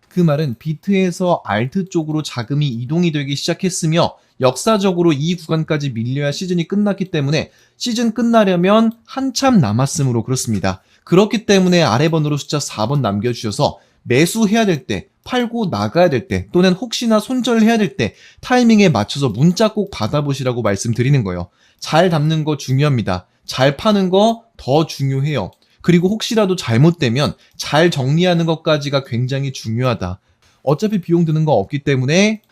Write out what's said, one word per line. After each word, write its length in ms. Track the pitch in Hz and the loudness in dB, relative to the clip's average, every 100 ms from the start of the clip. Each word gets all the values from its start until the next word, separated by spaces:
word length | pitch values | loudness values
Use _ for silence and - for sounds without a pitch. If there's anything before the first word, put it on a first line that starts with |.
| _ | _
그 140 | - | 0
말은 340 | 170 143 156 113 | 2 2 -2 -6
비트에서 840 | 156 151 - 196 185 170 180 170 | -8 -8 0 0 0 0 -2 -2
알트 460 | - 101 127 196 185 | -2 -2 -2 -4 -4
쪽으로 340 | 170 156 151 | -4 -2 -4
자금이 420 | 147 - 110 143 147 | -6 -8 -4 -2 -2
이동이 460 | 117 120 160 175 | -4 -4 0 0
되기 240 | 151 139 143 | -2 -4 -6
시작했으며 800 | 160 165 190 - 160 165 143 - _ - | -4 -4 -4 -2 -2 2 0 -2 _ 0
역사적으로 720 | 127 - - 220 196 175 170 | 0 0 0 0 0 2 2
이 240 | 139 156 175 | 2 0 -4
구간까지 540 | - 160 156 151 143 | -4 -4 -2 -4 -4
밀려야 420 | 113 117 135 143 | -4 -4 -2 -2
시즌이 360 | 143 185 175 160 | -4 -2 -2 0
끝났기 440 | 196 208 196 190 | 0 0 -2 -4
때문에 400 | 156 139 151 - _ _ - | -2 0 -2 -4 _ _ -10
시즌 380 | 240 226 233 | -4 -2 -2
끝나려면 800 | 226 233 233 196 180 180 214 226 - _ | 0 2 4 4 2 4 4 2 -2 _
한참 540 | - 269 262 269 240 | -6 -6 0 2 4
남았으므로 640 | 113 107 139 - 135 117 | 4 2 0 0 0 0
그렇습니다. 580 | 110 127 - 104 95 92 _ _ | -2 -4 -2 -2 -2 -4 _ _
그렇기 420 | - 170 214 220 - | 0 2 2 0 2
때문에 360 | 196 180 175 | 2 4 4
아래 280 | 147 113 160 | 4 2 2
번호로 280 | 160 151 147 | 0 0 -4
숫자 220 | - 151 | -4 -6
사 280 | - - 110 | -6 -6 -2
번 140 | 147 | 0
남겨주셔서 800 | 113 101 117 117 110 104 135 - _ _ | -2 -2 -4 -4 -6 -2 -2 -2 _ _
매수해야 640 | - 120 170 220 214 226 208 | -2 2 2 0 0 2 0
될 200 | 156 - | -2 -4
때, 220 | 95 - _ | -8 -8 _
팔고 440 | - 254 233 233 196 | -6 -4 -4 -4 -4
나가야 420 | 101 104 160 180 | -2 -2 2 2
될 180 | 131 - | 0 -2
때, 200 | 95 90 | -6 -2
또는 220 | 175 185 | 2 2
혹시나 460 | 180 247 - 233 220 | 2 -4 -6 0 0
손절해야 580 | 208 254 247 226 220 233 | 0 -4 0 2 2 2
될 200 | 196 - | 0 -2
때 160 | 110 - - _ | -4 -4 -20 _
타이밍에 480 | - 254 233 220 196 | -2 2 4 6 6
맞춰서 400 | 117 104 143 139 | 4 -2 -2 -2
문자 440 | 98 160 175 220 | 2 2 2 0
꼭 160 | 214 196 | 0 -6
받아보시라고 720 | - 107 147 147 131 127 120 | -4 -4 -2 -2 -4 -4 -2
말씀드리는 640 | 110 98 117 117 127 143 | 0 -2 -2 -2 2 2
거예요. 260 | 98 90 87 _ _ _ | 0 -4 -8 _ _ _
잘 300 | - 156 185 | -2 2 2
담는 340 | 165 151 160 | 2 0 -2
거 140 | 151 147 | -2 -4
중요합니다. 680 | - 131 147 127 98 90 - _ - | -2 0 2 0 -2 -4 -8 _ -12
잘 320 | - 135 143 | 0 0 2
파는 320 | 220 208 185 | 0 2 2
거 360 | 185 220 226 _ _ | 4 2 0 _ _
더 280 | - 143 156 | 0 0 0
중요해요. 680 | - 135 135 143 143 90 _ _ _ | -2 -2 -2 -2 -2 -6 _ _ _
그리고 280 | - 175 180 | 2 2 4
혹시라도 480 | 214 - 220 202 180 | -2 -2 0 0 -2
잘못되면 800 | - 113 156 165 127 120 131 - _ - | 0 4 4 4 0 0 -2 -4 _ -14
잘 340 | - 147 175 | -2 2 2
정리하는 560 | 151 127 156 180 170 165 | 0 -2 0 2 0 0
것까지가 600 | 160 - 151 139 139 131 | -2 0 -2 -2 -4 -4
굉장히 480 | 117 123 135 139 | -4 -4 -4 -6
중요하다. 680 | 131 110 113 127 110 92 92 _ _ _ _ | -8 -6 -2 -2 -2 -6 -10 _ _ _ _
어차피 380 | - 151 208 214 | -4 -2 0 -2
비용 240 | - 170 | 0 0
드는 220 | 165 156 156 | 2 0 2
거 80 | |
없기 260 | 120 98 143 | 0 0 -4
때문에 600 | 147 135 127 165 208 220 _ | -2 -2 0 2 2 0 _